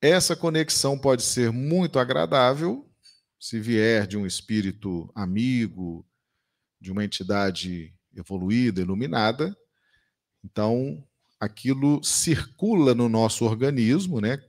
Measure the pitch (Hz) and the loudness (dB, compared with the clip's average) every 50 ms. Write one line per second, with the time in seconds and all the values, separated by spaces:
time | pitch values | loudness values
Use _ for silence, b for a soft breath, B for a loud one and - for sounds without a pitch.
0 | - 143 170 185 - - 170 156 - 170 160 156 156 151 - - - 139 139 135 | 6 6 4 4 4 0 -2 -2 -2 0 0 0 0 0 -2 -2 0 0 -2 0
1 | 135 139 131 123 123 - - - 123 117 113 123 131 147 160 180 180 165 - 135 | 2 2 2 2 2 -2 0 2 0 0 0 -2 -2 0 0 0 0 2 2 0
2 | 127 120 131 147 165 165 160 139 127 123 135 143 160 175 214 269 285 _ _ _ | 0 2 2 0 0 2 4 4 4 4 4 2 -2 -2 -4 -4 -8 _ _ _
3 | b b b b b b _ _ - - - 113 107 113 120 110 107 113 117 110 | b b b b b b _ _ -16 -8 -8 -6 -4 0 2 2 4 4 4 2
4 | 101 92 101 104 101 92 87 - - _ 110 107 101 95 92 - - 98 90 87 | 0 -2 -4 -4 -4 -4 -6 -8 -6 _ -2 -2 -2 -2 -6 -6 -8 -6 -6 -6
5 | 82 - _ 113 101 90 92 104 117 127 131 123 117 101 82 90 92 87 85 85 | -8 -10 _ -8 -6 -4 -2 -2 0 0 0 0 -2 -4 -4 -8 -10 -10 -10 -12
6 | 85 _ _ _ _ _ _ _ _ _ _ _ _ _ _ _ - 92 92 101 | -16 _ _ _ _ _ _ _ _ _ _ _ _ _ _ _ -14 -8 -6 -6
7 | 104 101 - - 95 92 101 101 101 98 92 85 - 92 90 87 82 78 87 _ | -6 -4 -6 -8 -6 -2 -2 0 0 -2 -2 -4 -8 -8 -8 -10 -12 -14 -20 _
8 | _ _ _ 98 90 - 98 95 90 92 104 120 127 120 101 90 92 90 95 98 | _ _ _ -18 -14 -10 -8 -6 -2 0 0 2 2 0 0 -2 -2 -4 -4 -4
9 | 123 147 165 117 107 110 117 135 151 180 202 _ _ _ _ _ _ _ _ _ | -4 -4 -2 0 0 0 0 0 -4 -6 -6 _ _ _ _ _ _ _ _ _
10 | _ _ _ _ _ _ _ _ _ 98 _ - 104 107 117 123 131 139 151 156 | _ _ _ _ _ _ _ _ _ -12 _ -2 0 0 0 0 -2 -4 -8 -12
11 | 139 _ _ _ _ _ _ _ - 107 107 - - 127 135 135 139 143 147 139 | -14 _ _ _ _ _ _ _ -8 -8 -8 -6 -2 -2 -2 2 2 2 2 2
12 | - - - - - 175 156 - - - - _ - 208 233 190 151 131 123 120 | 0 -2 -2 0 2 0 0 0 -2 -8 -8 _ -2 0 2 4 6 4 4 4
13 | 120 120 113 110 113 110 - - 123 113 110 110 127 139 147 131 117 110 127 175 | 4 2 4 4 2 2 2 2 0 0 0 0 0 0 0 2 2 2 2 2
14 | 196 185 175 120 101 107 123 123 - | 0 -2 -4 -2 -2 -2 -4 -4 -8